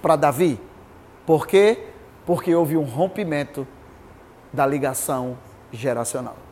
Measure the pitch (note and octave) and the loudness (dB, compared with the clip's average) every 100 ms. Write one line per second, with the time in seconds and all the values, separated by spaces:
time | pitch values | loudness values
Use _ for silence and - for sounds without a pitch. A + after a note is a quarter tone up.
0 | E3 D#3 D3 C3 F3 A#2 - - - - | 2 2 2 2 0 0 -10 -20 -20 -20
1 | - - - D#3+ - G3 G#3 A#3+ - - | -20 -14 2 2 4 6 6 2 -6 -18
2 | - - - F3 - E3+ D#3+ D#3+ C#3+ A#2+ | -20 -14 -4 -2 2 2 2 0 -2 -2
3 | F#3 F#3+ F#3 D3 C#3 - B2+ - - - | -2 -2 -4 -4 -6 -8 -12 -14 -20 -20
4 | - - - - - C3+ C#3 D3 C3+ B2 | -20 -20 -20 -20 -12 0 0 2 -2 -4
5 | - C3 B2+ B2 - - - A#2 B2+ A#2 | -4 -4 -6 -10 -16 -20 -18 -6 -4 -2
6 | A#2 C3+ A#2+ - - | -4 -6 -8 -14 -20